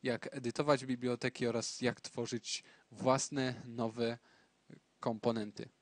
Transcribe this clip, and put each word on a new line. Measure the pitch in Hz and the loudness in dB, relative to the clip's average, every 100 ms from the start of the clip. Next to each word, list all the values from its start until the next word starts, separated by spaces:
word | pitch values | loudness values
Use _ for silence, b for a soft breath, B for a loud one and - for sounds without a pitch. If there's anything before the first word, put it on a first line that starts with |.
jak | 131 117 - | 0 -2 -4
edytować | 143 123 - 147 139 131 | -4 -4 0 4 4 4
biblioteki | 123 123 120 127 - 120 | 0 0 0 -2 0 0
oraz | 117 - - | 0 -2 0
jak | 123 113 | 0 0
tworzyć | - - 117 120 - - B B B | -8 -6 -4 -4 -4 -8 B B B
własne, | 117 131 131 - 143 127 120 120 | 0 4 4 4 0 0 -2 -8
nowe | 117 117 113 117 117 b b b _ _ - _ _ | -2 -2 0 -2 -2 b b b _ _ -20 _ _
komponenty. | - 110 120 113 104 101 117 _ | -2 2 2 2 -2 -8 -12 _